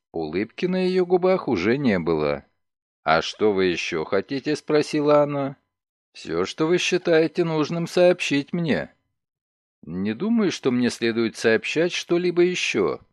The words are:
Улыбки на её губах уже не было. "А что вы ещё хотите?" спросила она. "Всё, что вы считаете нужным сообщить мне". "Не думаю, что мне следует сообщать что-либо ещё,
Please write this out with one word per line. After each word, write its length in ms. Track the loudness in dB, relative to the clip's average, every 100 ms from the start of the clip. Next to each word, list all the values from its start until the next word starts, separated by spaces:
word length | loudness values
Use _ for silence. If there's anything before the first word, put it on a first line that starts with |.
| _
Улыбки 540 | -10 -6 -4 -6 -4 -2
на 200 | 0 0
её 200 | 0 2
губах 420 | 2 4 2 0
уже 300 | 0 2 2
не 220 | 2 2
было. 460 | 2 0 0 -2 -8 _ _ _ _ _
"А 200 | 0 0
что 300 | 0 0 2
вы 120 | 4 2
ещё 400 | 0 -4 -6 -2
хотите?" 500 | -2 -2 -6 -4 -6
спросила 680 | 0 0 0 0 2 4
она. 340 | 2 -2 -6 -10 _ _ _ _ _
"Всё, 320 | -18 -6 -2 -2
что 220 | -2 0
вы 100 | 0
считаете 640 | 0 -2 2 2 2 0
нужным 440 | -2 0 -2 -4 -4
сообщить 640 | 2 4 4 0 -2 -2
мне". 400 | -4 -2 -2 -4 _ _ _ _ _ _ _ _ _
"Не 320 | -12 -8 -6
думаю, 380 | -4 -2 0 0
что 180 | -2 -2
мне 220 | 0 0
следует 440 | -2 -2 0 -2 0
сообщать 560 | 2 2 0 -2 -2
что-либо 520 | -2 -2 -2 0 2
ещё, 560 | 2 2 -2 0 0 -2 _